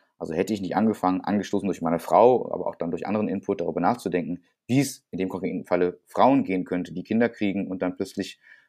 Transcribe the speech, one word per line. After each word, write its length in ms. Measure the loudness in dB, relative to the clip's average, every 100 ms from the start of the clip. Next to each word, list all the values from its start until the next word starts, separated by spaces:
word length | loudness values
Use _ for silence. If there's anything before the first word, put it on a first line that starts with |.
| _ -12
Also 160 | -4
hätte 200 | -2 0
ich 80 | -2
nicht 160 | -2 0
angefangen, 420 | 2 2 0 0
angestoßen 480 | 0 -2 0 -2 -2
durch 140 | -2
meine 180 | -2 -2
Frau, 500 | 4 6 8 6 0
aber 140 | -6 -4
auch 80 | -6
dann 160 | -4
durch 140 | -4 -2
anderen 220 | -2 -2
Input 320 | -2 -2 -2
darüber 220 | -2 0
nachzudenken, 600 | 0 0 -2 -4 -4 -8 _ _ 0
wie 120 | 0
es 260 | 0 -4 _
in 60 | -4
dem 100 | -4
konkreten 380 | -4 -4 -6 -2
Falle 340 | 0 0 -2 _
Frauen 400 | 4 4 4 2
gehen 180 | -2
könnte, 300 | -2 -4 -4
die 100 | -6
Kinder 240 | -2 0 0
kriegen 400 | 0 -2 -2 -4
und 140 | -4
dann 160 | -4 -4
plötzlich 420 | -6 -6 -8 -10 -20 -20